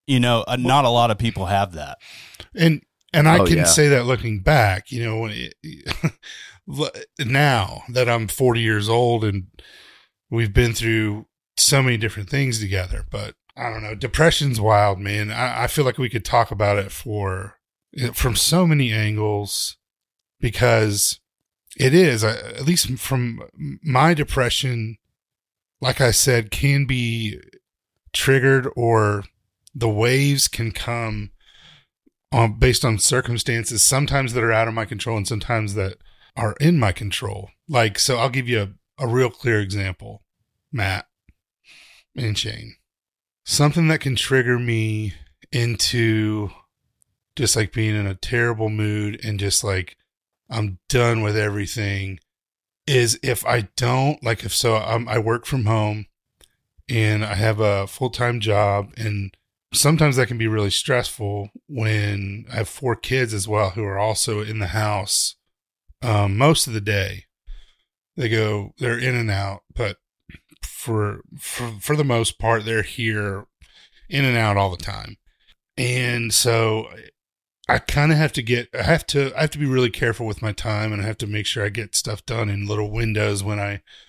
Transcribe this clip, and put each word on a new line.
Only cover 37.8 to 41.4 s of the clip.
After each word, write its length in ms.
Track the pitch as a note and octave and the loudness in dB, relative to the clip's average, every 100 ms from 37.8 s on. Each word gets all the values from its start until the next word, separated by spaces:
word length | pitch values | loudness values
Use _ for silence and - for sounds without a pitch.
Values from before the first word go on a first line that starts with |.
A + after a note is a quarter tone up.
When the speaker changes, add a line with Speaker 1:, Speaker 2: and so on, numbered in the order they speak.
| A2 - | 2 2
Speaker 2:
so 180 | - A#2+ | 0 2
I'll 120 | B2+ | 0
give 180 | C3 A#2+ | 0 0
you 140 | A2 | -2
a, 420 | G2 - _ - | -2 -8 _ -8
a 40 | B2 | 0
real 220 | B2+ B2 | 2 2
clear 300 | - A#2+ G#2+ | 0 0 0
example, 640 | G2 G2+ F#2+ F2 G#2+ A2 _ _ _ _ - | 0 -4 -6 -8 -14 -20 _ _ _ _ -10
Matt 360 | A2 G2 F#2+ - _ _ _ | -4 -2 -4 -8 _ _ _